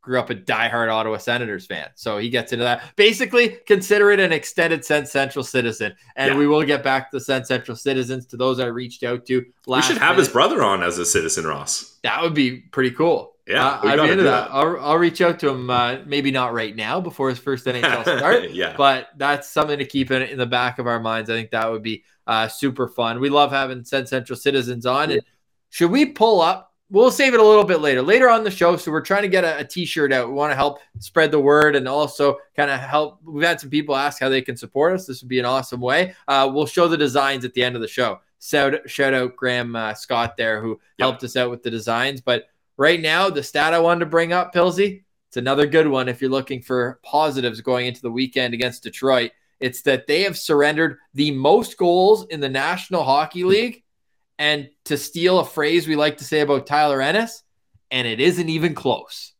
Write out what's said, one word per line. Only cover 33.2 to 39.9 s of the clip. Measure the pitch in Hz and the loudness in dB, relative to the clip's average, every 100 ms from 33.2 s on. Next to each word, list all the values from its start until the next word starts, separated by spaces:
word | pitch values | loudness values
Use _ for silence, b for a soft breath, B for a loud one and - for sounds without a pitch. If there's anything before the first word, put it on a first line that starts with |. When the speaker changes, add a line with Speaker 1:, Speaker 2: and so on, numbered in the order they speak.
| 160 | -12
Speaker 1:
We've | 147 170 | -2 0
had | 165 | 0
some | 139 | -2
people | 147 147 135 | -4 -2 -2
ask | 143 - | -2 -2
how | 131 | -2
they | 131 | -2
can | 127 123 | -4 -12
support | 117 139 156 | -8 0 0
us. | 185 185 | 0 -6
This | 127 | -14
would | 123 | -4
be | 127 | -2
an | 123 | 0
awesome | 131 127 123 | -2 -4 -6
way. | 123 147 185 B B | 0 0 0 B B
Uh, | 139 135 | 2 2
we'll | 135 151 | 0 -2
show | - 170 | 2 2
the | 170 | 2
designs | 220 131 139 135 | 0 2 0 -2
at | 123 | -6
the | 123 | -2
end | 123 123 | -2 -2
of | |
the | 113 | -8
show. | - 120 92 _ _ | -2 -2 -2 _ _
Shout, | - 147 139 147 120 | -2 0 2 -2 -8
shout | - 139 | -2 0
out | 135 127 123 | 0 -2 -4
Graham, | 127 123 120 117 | -2 -2 -4 -6
uh, | 110 | -6